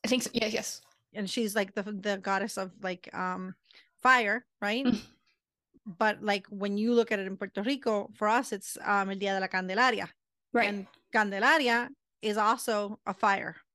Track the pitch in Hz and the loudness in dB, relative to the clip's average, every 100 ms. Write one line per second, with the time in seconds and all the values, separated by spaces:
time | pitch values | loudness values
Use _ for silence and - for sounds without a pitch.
0 | 226 254 - 233 220 214 202 - _ _ | 2 0 0 -2 0 -2 -4 -10 _ _
1 | _ - 190 - 220 214 196 - 202 202 | _ -8 -4 -2 0 0 -2 -4 -6 -4
2 | 208 196 196 190 202 - 190 - 190 180 | -4 -2 0 0 -2 -4 -8 -6 -8 -8
3 | - - 185 185 190 - _ - _ _ | -10 -6 -4 -4 -8 -12 _ -20 _ _
4 | 247 254 214 214 _ _ 202 226 269 214 | 4 6 4 -2 _ _ -4 0 0 0
5 | - _ _ _ _ _ _ _ 220 165 | -4 _ _ _ _ _ _ _ -18 0
6 | 214 208 208 202 - 202 202 202 220 240 | 0 2 0 -2 -2 -6 -4 0 4 4
7 | 226 214 190 190 196 - 208 277 247 214 | 4 0 -2 -8 -8 -4 -2 -2 0 -2
8 | 202 - 208 233 - 202 - - - 202 | -2 -2 2 2 0 -8 -10 -8 0 0
9 | 190 190 196 196 185 190 185 196 254 214 | 0 -2 -2 -2 -2 -4 -2 2 2 2
10 | 185 _ _ _ _ 240 208 202 190 _ | -6 _ _ _ _ 0 0 -2 -10 _
11 | _ 220 208 196 233 320 254 233 247 - | _ 0 2 2 4 4 4 2 0 -12
12 | _ _ 220 208 214 240 - 208 208 208 | _ _ -2 2 2 2 0 -2 -2 -6
13 | - 190 214 196 190 - _ | -8 2 2 2 -2 -10 _